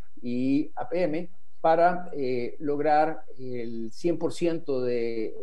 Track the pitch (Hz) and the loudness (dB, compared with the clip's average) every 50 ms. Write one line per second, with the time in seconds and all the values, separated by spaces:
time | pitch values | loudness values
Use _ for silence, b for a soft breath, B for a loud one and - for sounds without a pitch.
0 | - - - - 120 123 120 123 131 135 139 147 147 - - - - - 165 175 | -4 -4 -4 -4 -2 -2 0 0 2 2 2 2 0 0 -2 -4 -4 -2 0 0
1 | 180 156 147 170 175 - - - - - - - - 160 165 165 170 180 180 175 | 0 0 0 -2 -2 -4 -4 -4 -4 -4 -2 2 4 4 6 6 6 4 4 2
2 | - - - 147 135 127 127 123 120 110 - - 156 147 147 147 147 151 147 151 | -2 -4 -2 -2 0 0 0 0 -2 -2 -2 -2 -2 0 0 0 2 4 4 4
3 | 156 160 160 - - - - 131 127 127 123 123 117 117 117 113 113 110 - - | 4 2 0 -2 -4 -6 -6 -6 -4 -4 -4 -4 -4 -4 -4 -4 -4 -4 -4 -2
4 | - 170 165 143 165 147 - - 175 170 165 160 - - 135 127 127 123 123 120 | 0 0 0 0 0 -2 0 0 0 0 0 0 -2 -2 -2 0 0 0 0 0
5 | 117 117 117 113 107 - - - | 0 -2 -2 -2 -2 -2 -4 -4